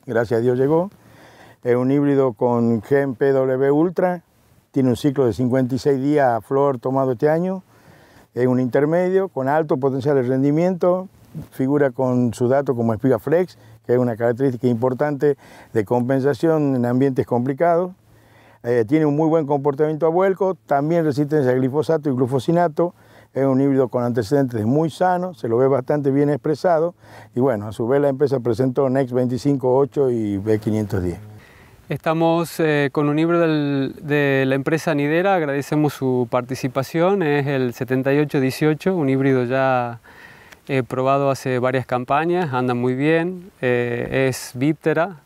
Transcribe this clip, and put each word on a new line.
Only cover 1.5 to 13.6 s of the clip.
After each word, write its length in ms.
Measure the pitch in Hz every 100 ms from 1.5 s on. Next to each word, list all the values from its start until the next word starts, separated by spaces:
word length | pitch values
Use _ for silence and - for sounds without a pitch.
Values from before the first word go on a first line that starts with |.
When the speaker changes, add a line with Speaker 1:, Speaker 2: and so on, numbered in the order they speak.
| -
Speaker 1:
Es 120 | 123 120
un 140 | 127
híbrido 440 | 143 143 139 135
con 480 | 110 123 120 117 117
gen 340 | - 139 139 117
P 160 | 139
W 400 | 135 131 131 139
Ultra, 520 | 147 175 175 180 175 - _ _ _ _
tiene 180 | 143 131
un 60 | 117
ciclo 300 | 151 135 127
de 80 |
cincuenta 420 | 107 127 131 127 127
y 20 |
seis 240 | 147 139
días 260 | 139 147 131
a 140 | 113
flor 380 | - 135 143 127
tomado 340 | 131 135 135
este 160 | 120 147
año, 340 | 160 185 190 - _ - - - - _ -
es 100 | 127
un 140 | 127
intermedio 720 | 127 139 147 165 180 190 190
con 180 | - 131
alto 300 | 156 156 135
potencial 380 | 135 135 127 139
de 80 |
rendimiento, 840 | 123 131 139 151 175 180 180 180 190 - - 160 -
figura 400 | - 131 143 139
con 420 | 120 131 123 123
su 160 | 107 123
dato 260 | 135 143 120
como 180 | 117
espiga 260 | 110 131 120
flex, 380 | - 160 180 -